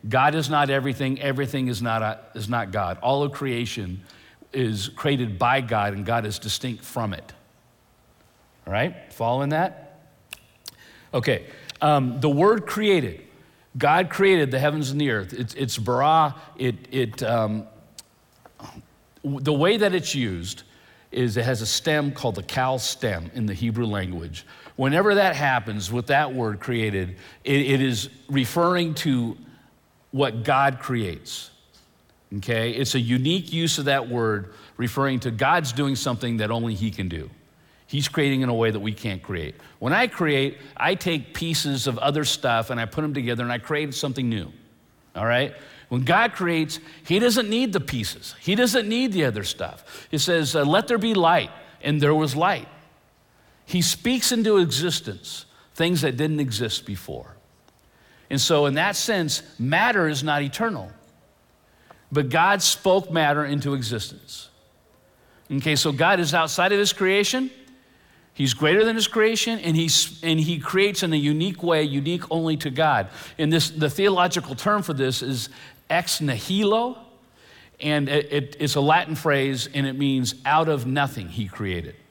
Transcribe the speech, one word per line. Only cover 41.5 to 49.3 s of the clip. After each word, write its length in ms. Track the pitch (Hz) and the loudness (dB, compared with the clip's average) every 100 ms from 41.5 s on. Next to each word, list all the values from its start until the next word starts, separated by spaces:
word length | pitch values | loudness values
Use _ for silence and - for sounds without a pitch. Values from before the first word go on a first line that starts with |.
| 160 147 139 135 | -2 -2 -2 -2
of 100 | 117 | 0
other 260 | 139 147 | 0 0
stuff 460 | 143 - 131 117 113 | -2 -2 0 0 0
and 100 | 120 | -6
I 60 | 113 | -4
put 160 | - | -4
them 120 | 151 | -4
together 300 | 143 120 117 | -4 -4 -4
and 80 | 120 | -4
I 60 | 120 | -6
create 360 | - 151 151 | -4 -4 -4
something 360 | 131 143 131 123 | -4 -6 -2 -2
new. 200 | 110 80 - - _ _ _ _ | -2 -6 -14 -20 _ _ _ _
All 120 | - 113 | -4 0
right? 280 | 120 143 - - - - | 2 0 -6 -20 -20 -6
When 160 | 123 127 | -2 2
God 260 | 185 233 | 4 4
creates, 480 | - 175 165 160 - - - - | 0 -2 0 -2 -6 -14 -20 0
he 140 | 185 | 2
doesn't 300 | 240 226 214 | 4 2 0
need 240 | 226 254 | 0 0
the 80 | 175 | -2
pieces. 520 | 127 131 104 - - - | -2 -4 -6 -8 -16 -8
He 160 | - 208 | -2 2
doesn't 320 | 247 240 214 | 4 2 0
need 240 | 233 262 | 0 0
the 140 | 190 | 2
other 180 | 139 | 0